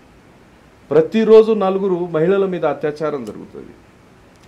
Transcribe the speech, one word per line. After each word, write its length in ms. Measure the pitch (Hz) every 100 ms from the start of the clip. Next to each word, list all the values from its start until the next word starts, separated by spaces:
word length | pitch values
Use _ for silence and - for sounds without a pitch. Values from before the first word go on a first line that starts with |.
| - - - - - _ - - -
ప్రతిరోజు 600 | 147 233 220 220 220 220
నలుగురు 440 | 214 190 196 196 175
మహిళల 500 | 175 156 170 196 208
మీద 200 | 175 156
అత్యాచారం 600 | - 151 147 151 143 107
జరుగుతుంది. 440 | 90 - 71 62 - _ _ - - - _